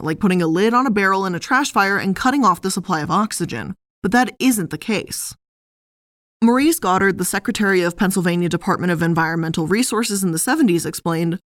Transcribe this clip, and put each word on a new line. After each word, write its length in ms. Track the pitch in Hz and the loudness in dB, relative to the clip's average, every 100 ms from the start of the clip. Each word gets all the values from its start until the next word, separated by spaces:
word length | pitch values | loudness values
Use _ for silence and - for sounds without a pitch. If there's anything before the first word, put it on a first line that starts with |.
like 160 | 156 160 | -6 -2
putting 240 | 202 180 | 0 2
a 40 | 165 | 2
lid 280 | 165 214 | 2 2
on 120 | 247 262 | 2 2
a 40 | |
barrel 340 | 208 196 196 | 2 2 2
in 100 | 190 | -2
a 40 | 175 | -4
trash 320 | - 262 285 | 0 0 0
fire 280 | 220 196 196 | 0 2 0
and 180 | 190 185 | -2 0
cutting 280 | 254 285 | 0 2
off 160 | 214 175 | 2 2
the 100 | 190 | -2
supply 300 | 190 175 160 | -6 -2 -2
of 100 | 147 | 0
oxygen. 680 | 180 214 - 170 117 - 190 _ _ | 0 0 -4 -6 -6 -10 -12 _ _
But 80 | 196 | -2
that 220 | 240 247 - | 0 0 0
isn't 300 | 254 220 165 | 0 0 -2
the 80 | 151 | -8
case. 580 | - 208 - - - - _ _ _ _ _ _ _ _ _ - | -4 -6 -4 -10 -10 -14 _ _ _ _ _ _ _ _ _ 0
Maurice 360 | 226 247 294 320 | 2 4 2 2
Goddard, 400 | 190 185 196 190 | 2 2 2 2
the 60 | |
Secretary 580 | 180 190 214 202 208 190 | -2 -4 -4 -2 2 2
of 140 | 175 170 | 2 0
Pennsylvania 520 | 196 190 175 175 175 | 0 0 0 0 0
Department 440 | 139 - 175 180 | -2 -2 -2 0
of 100 | 165 | 0
Environmental 640 | 170 165 160 165 160 165 160 | 0 0 0 -2 -2 -2 0
Resources 580 | 208 254 220 233 202 | 0 0 -2 -2 -2
in 60 | 190 | -2
the 80 | 165 | -2
seventies, 480 | - 294 254 170 151 | -2 2 2 2 -2
explained, 540 | - 175 165 165 175 _ | -6 -4 -2 -2 -4 _